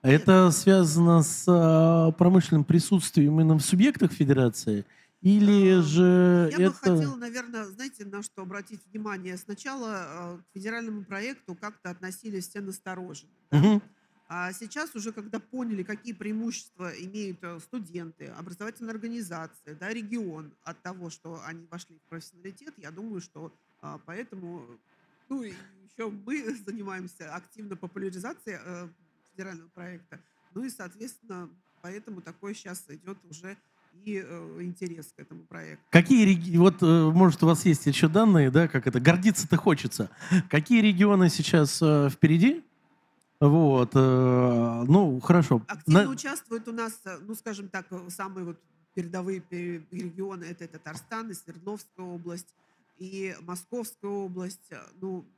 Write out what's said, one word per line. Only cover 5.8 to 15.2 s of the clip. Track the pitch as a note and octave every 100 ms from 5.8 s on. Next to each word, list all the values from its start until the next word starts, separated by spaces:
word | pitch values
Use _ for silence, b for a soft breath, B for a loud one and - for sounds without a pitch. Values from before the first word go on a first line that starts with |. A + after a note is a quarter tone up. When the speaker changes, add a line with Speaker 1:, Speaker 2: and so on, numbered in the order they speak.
Speaker 2:
же | D#3 D#3+ F3+ F3+ F3+ F3 E3
Speaker 1:
я | G#3+
бы |
Speaker 2:
это | F#3
Speaker 1:
хотела, | - F#3+ E3+ D3
наверное, | C3 A#3+ A#3+ A#3+ A#3 G#3
знаете, | G3 C4 B3+
на | G3+ G3+
что | G#3+ -
обратить | F#3 G3+ G3 G#3+ _
внимание. | G#3+ G#3+ F#3+ F#3 F3+
Сначала, | F#3+ G3+ C#4 C4+ A3+ G3+ D#3+
э, | E3 F3 F3
к | _
федеральному | G3 G3+ A#3 A3+ G#3+
проекту | F#3+ G3 A#3 C4+ -
как-то | F3 G#3 G#3 F3+
относились | F3 F#3 F#3 A3+ G3 F3+
все | G#3
настороженно, | G3 F#3+ F#3+ F#3 F3+ D3 _ _ _
да? | D3
Speaker 2:
Мгм. | F#3+ G#3 - _ _ _ _
Speaker 1:
А | F3 F3+
сейчас | F#3 A3+ D4 D#4+ A#3
уже, | G#3+
когда | A3